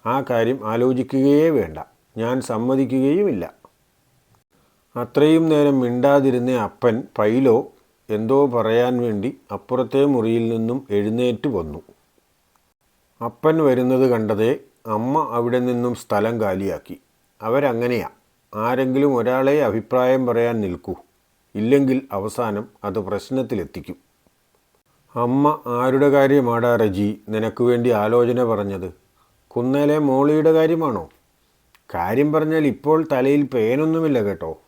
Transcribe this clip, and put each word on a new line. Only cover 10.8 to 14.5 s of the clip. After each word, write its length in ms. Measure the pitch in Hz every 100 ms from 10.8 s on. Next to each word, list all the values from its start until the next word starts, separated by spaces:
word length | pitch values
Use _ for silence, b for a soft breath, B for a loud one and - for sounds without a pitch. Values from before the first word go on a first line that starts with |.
| 143
എഴുന്നേറ്റ് 580 | 101 104 113 123 117 151
വന്നു. 320 | 104 80 73 - _ _ _ _ _ _ _ _ _ _ _ _ _
അപ്പൻ 360 | 117 - 156 160
വരുന്നത് 440 | 147 127 127 131 131
കണ്ടതേ 440 | 120 107 107 110